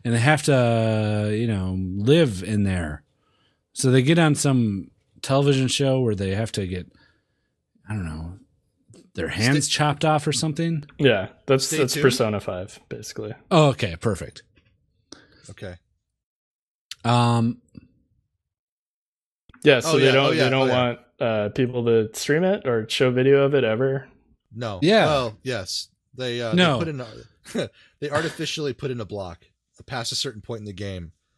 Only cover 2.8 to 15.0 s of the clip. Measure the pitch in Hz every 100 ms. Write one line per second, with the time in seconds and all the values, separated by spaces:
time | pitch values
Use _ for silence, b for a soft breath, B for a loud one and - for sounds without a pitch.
2.8 | 80 76 _ _ _ _ _ _ _ -
3.8 | 131 131 127 170 160 147 143 127 113 98
4.8 | - _ _ _ - 135 143 135 131 -
5.8 | 139 131 120 101 98 98 113 - 92 92
6.8 | 85 _ _ _ _ _ _ _ _ _
7.8 | - 107 85 78 82 90 _ _ _ _
8.8 | _ - _ - 82 95 117 147 143 -
9.8 | 151 143 160 151 156 147 160 147 165 165
10.8 | 143 - 139 104 92 - - 135 - 156
11.8 | 127 151 135 120 113 104 - 92 92 -
12.8 | - 117 - - 107 - - 170 151 -
13.8 | 104 85 117 98 - - - _ _ _
14.8 | _ _